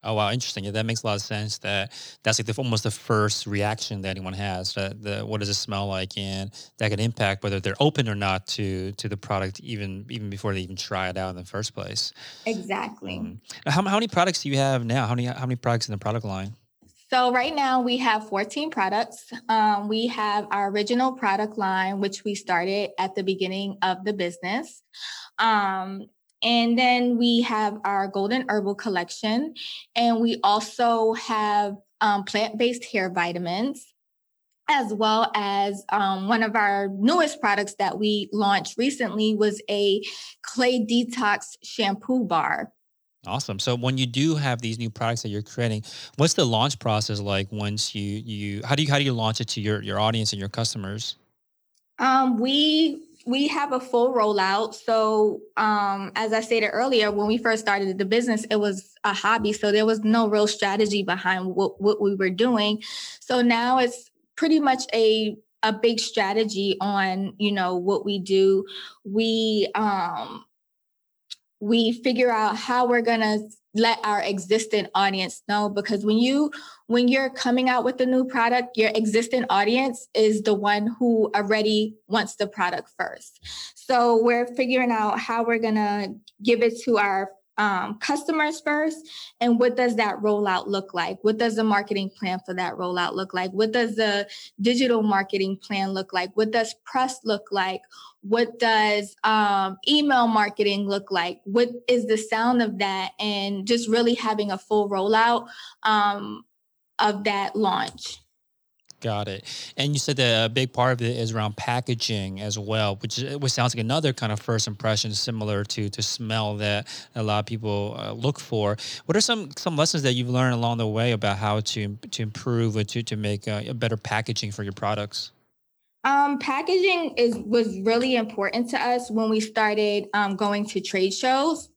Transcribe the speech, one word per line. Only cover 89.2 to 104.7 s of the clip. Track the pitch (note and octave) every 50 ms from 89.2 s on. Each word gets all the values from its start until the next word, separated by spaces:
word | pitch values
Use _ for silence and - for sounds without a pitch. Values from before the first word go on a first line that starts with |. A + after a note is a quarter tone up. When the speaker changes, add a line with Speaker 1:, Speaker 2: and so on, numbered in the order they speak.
| - - _ _
Speaker 2:
and | A#3 A#3+ A#3 A3+
what | B3 B3 B3
does | B3+ B3+ A#3+ A#3
that | G#3+ A3+ G#3 F#3+ -
rollout | G#3 G#3+ G#3 G#3 G#3 G3+ F#3 F3+ - G3+
look | G3+ G3 F#3+ G3 -
like? | F3+ E3+ E3+ F#3+ - -
What | G#3 A3 G#3+
does | A#3 A#3 A3
the | A3 A3
marketing | A3 G#3 G3+ G3+ G#3 G#3 G3 G3 F#3+
plan | - _ - F#3 F#3 F#3 F#3
for | - F#3
that | F#3 F3+ E3+ -
rollout | - F3+ F3+ F3+ F3+ F3 E3+ -
look | - F#3+ F#3 -
like? | F3+ F#3 F#3+
What | F#3+ F#3+ A3 A3
does | A3 B3 A#3+ A3+ G#3
the | G#3+ A3 G#3 G3+ G3+ G3+ G3+ - - - - _ -
digital | G3 A3+ B3 A#3+ C4+ B3 A#3+ A3+
marketing | G#3+ G#3+ G3+ G3 F#3+ F#3+ - G3 F#3+ F#3+ G3 F#3+
plan | - - G#3 G3 G3 F#3+
look | F#3+ F#3+ F#3+ F#3+ -
like? | F#3 F3+ F#3 G3+
What | G#3 A3 G#3+
does | A3 A#3 A3+ A3 - _ _
press | - - C4 B3+ C4 B3+ - _
look | A3 G#3+ G3+ G#3 -
like? | G3+ G3 F#3 F#3+ F#3+ F#3 _ _ - - - - _ _
What | _ G3 G#3 A#3 A#3+ A3+ A#3 -
does, | A#3+ A3+ A3+ G#3+ G#3+ G#3+ G#3 G#3 G#3 G3+ - _ -
um, | G#3+ A3 G#3+ G#3 G3+ G3+ G3 G3 F#3+ F#3+ F#3+ - -
email | C#4+ D4+ D4 C#4+ C#4 B3+ A#3+ A#3
marketing | A3+ G#3+ G#3 G3+ G#3 - G#3 G3+ G3+ G3 G3+ G3
look | G3 G3+ G3 -
like? | G3 F3+ E3+ F3+ - - _
What | G3+ G3 A#3 B3 A#3+ A#3+ - - -
is | B3 A#3+ G#3+
the | G#3 A3 A3
sound | G#3+ - - A3 A3+ A#3+ B3+ A#3+
of | A#3 G#3+ G3 F#3+
that? | G3+ G3 F#3+ F#3+ F#3+ - - _
And | G#3 G#3 G#3 G3+ G3 G3+ G3+ G3 F#3+
just | G3+ A#3+ A#3 A#3 A3
really | A3 A#3 A#3+ A#3 A#3+
having | A#3+ A#3 A3+ G#3+ G#3+ G#3 G#3
a | F#3+ F#3+
full | - _